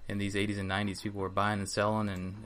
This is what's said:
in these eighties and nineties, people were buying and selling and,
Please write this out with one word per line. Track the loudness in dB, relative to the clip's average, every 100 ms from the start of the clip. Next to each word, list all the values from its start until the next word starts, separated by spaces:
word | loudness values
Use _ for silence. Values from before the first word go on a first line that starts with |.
| -6
in | -2
these | 0 2
eighties | 2 0
and | 0
nineties, | 0 0 -2
people | -4 -4
were | -2
buying | 2 2 2
and | 0
selling | 2 4 4 0
and, | -2 -4 -6